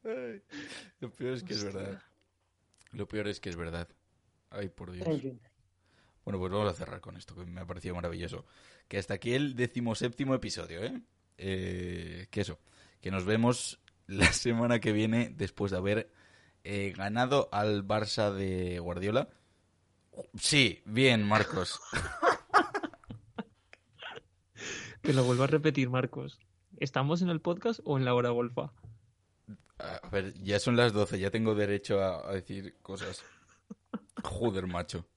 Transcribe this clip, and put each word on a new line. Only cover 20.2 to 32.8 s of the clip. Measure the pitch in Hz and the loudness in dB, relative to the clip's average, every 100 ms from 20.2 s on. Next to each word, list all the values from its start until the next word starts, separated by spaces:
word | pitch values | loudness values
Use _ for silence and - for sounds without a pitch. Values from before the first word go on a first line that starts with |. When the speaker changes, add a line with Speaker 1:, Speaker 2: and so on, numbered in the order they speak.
| - - | -14 -4
Speaker 1:
Sí, | - 151 120 80 - | 4 6 6 4 -2
bien, | 110 131 117 104 | 4 6 6 6
Marcos. | 107 104 - 90 - - | 4 4 0 -2 -6 -6
<laughs> | - - - - - - 403 - 403 339 - - - - - - _ _ - _ _ - - _ _ _ - - - - - | -6 -4 2 2 2 2 2 4 -2 -6 -12 -16 -16 -14 -12 -12 _ _ -20 _ _ -14 -14 _ _ _ -14 -10 -10 -12 -6
Speaker 2:
Te | - | 2
lo | 135 | 4
vuelvo | 127 123 | 6 4
a | 135 | 4
repetir, | 151 151 139 127 | 4 4 2 2
Marcos. | 127 123 - 139 - _ _ _ - | 2 0 -4 -10 -12 _ _ _ -6
¿Estamos | 143 131 139 170 | -2 0 2 2
en | 180 | 2
el | 160 | 0
podcast | - 170 233 226 | 0 0 -2 -2
o | - 135 | -2 0
en | |
la | 127 | 4
hora | 123 123 | 4 4
golfa? | 120 120 123 147 - - - _ _ _ _ - 104 _ - | 2 -2 -4 -8 -12 -20 -20 _ _ _ _ -20 -20 _ -14
Speaker 1:
A | - - - | -12 -10 -4
ver, | 101 95 92 | -2 -2 -6
ya | 95 101 | 0 2
son | 127 120 | 4 6
las | 120 | 6
doce, | 104 101 98 | 6 2 2
ya | 98 | 0
tengo | 110 110 | 2 2
derecho | 107 101 101 - 101 | 4 2 0 2 2
a, | 95 85 - | 2 0 -4
a | |
decir | 98 90 98 95 - | -6 -6 -10 -10 -16